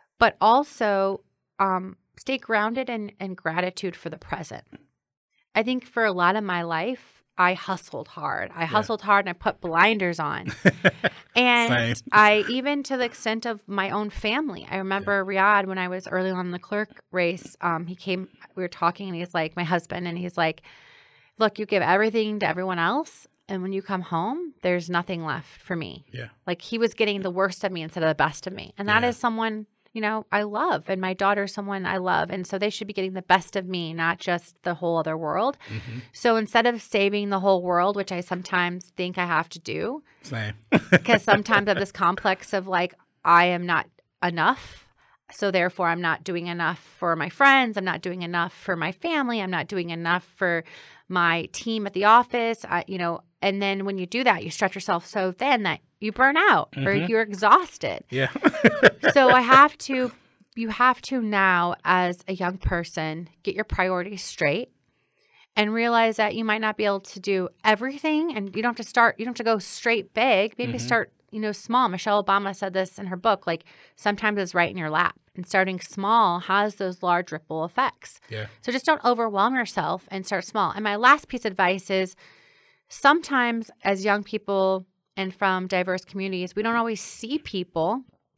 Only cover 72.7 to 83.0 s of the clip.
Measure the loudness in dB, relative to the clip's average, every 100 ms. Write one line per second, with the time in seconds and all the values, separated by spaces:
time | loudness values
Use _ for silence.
72.7 | -2 -4 -6 -8 -2 2 2 0 -6 -6
73.7 | -20 -20 -6 -4 0 0 0 0 2 2
74.7 | 0 -2 2 0 -2 _ -14 -2 0 2
75.7 | -2 -8 -4 2 4 4 2 0 0 0
76.7 | -2 -6 -4 0 0 0 -10 -8 -6 -4
77.7 | -2 -2 -2 -16 -18 -12 -10 -10 -12 -4
78.7 | -2 2 2 2 2 0 2 2 2 -2
79.7 | -2 -2 -4 -6 -10 -4 -4 -4 -2 -2
80.7 | -2 -4 4 6 6 2 -6 -4 0 0
81.7 | 0 -2 -2 -2 -6 -20 _ _ _ _
82.7 | _ _ 2